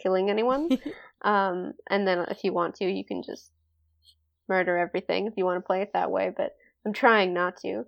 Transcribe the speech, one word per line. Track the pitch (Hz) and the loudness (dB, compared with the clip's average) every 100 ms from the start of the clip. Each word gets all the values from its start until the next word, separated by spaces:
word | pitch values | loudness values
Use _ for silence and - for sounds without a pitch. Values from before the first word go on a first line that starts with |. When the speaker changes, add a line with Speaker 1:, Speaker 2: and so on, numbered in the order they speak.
Speaker 1:
killing | 190 185 196 | 0 2 2
anyone. | 208 240 269 330 | 2 2 0 0
Speaker 2:
<laughs> | 254 294 - - _ | -2 -2 -14 -20 _
Speaker 1:
Um, | - 202 196 180 180 - - | 0 2 0 -2 -6 -10 -2
and | 202 | 0
then | 190 175 170 | 2 0 -2
if | - | -4
you | 190 | -2
want | 175 170 - | 0 -2 -2
to, | |
you | 185 190 | -2 -2
can | 196 185 | -4 -8
just | - - _ _ _ _ _ _ _ _ _ _ - | -8 -14 _ _ _ _ _ _ _ _ _ _ -2
murder | 190 180 175 | 0 2 0
everything | 175 185 185 180 208 | 0 -2 -2 -2 -2
if | 220 | -2
you | |
wanna | 185 180 | 0 -2
play | - 185 | 0 -2
it | 208 | 0
that | 185 175 | -2 0
way, | 185 190 - | 0 -2 -2
but | - - _ _ | -6 -8 _ _
I'm | 214 | -8
trying | 208 247 220 185 | 4 6 6 4
not | 175 180 180 | 0 -2 -4
to. | 196 202 | -8 -6